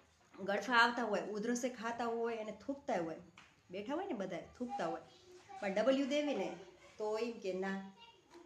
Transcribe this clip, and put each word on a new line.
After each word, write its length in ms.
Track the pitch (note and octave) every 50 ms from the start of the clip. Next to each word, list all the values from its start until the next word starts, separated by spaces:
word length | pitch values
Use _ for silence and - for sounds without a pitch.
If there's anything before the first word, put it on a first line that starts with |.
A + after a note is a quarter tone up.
| - - _ _ - - - -
ગળફા 340 | G3 F#3 G3 G3+ - B3+ B3
આવતા 300 | A#3 A#3 A#3+ A#3+ - A#3
હોય, 160 | G#3+ G3+ F3+
ઉધરસે 480 | E3+ F#3 G#3+ G#3 G#3+ A#3+ B3 A#3+ - A#3+
ખાતા 360 | B3 - A3 A3+ A#3 - A#3
હોય 320 | A#3 A#3 A#3 A#3 A#3 A#3
અને 160 | A3 G#3+ A3
થૂકતા 480 | G#3 - - - C#4 C#4 - - A3+ F3+
હોય, 160 | E3+ E3 D#3+ - - - - - - - - - _ -
બેઠા 240 | F3 G3 G#3 A#3 D4
હોય 120 | E4+ G4
ને 60 | G4+
બધાય, 360 | C#4 G3+ F#3 F3+ F3+ D#3 - - - -
થૂકતા 280 | B3 A#3+ - - F3+
હોય. 140 | E3 - - - - - - - - - - - - - -
પણ 140 | - G3 F#3
ડબલ્યુ 320 | G#3 A3+ C4+ C4+ C4+ C#4
દેવી 280 | B3 C#4+ D4+ D4 D4 B3
ને 220 | G3+ F3+ E3 - - - - - - - - - -
તો 200 | G#3+ G#3+ A3 A3
એમ 220 | A#3+ A#3+ A3 G3
કે, 120 | G3 F#3
"ના, 400 | F3+ F#3 F#3+ G3 G3 G3 G3 - - - - - - - - - - - -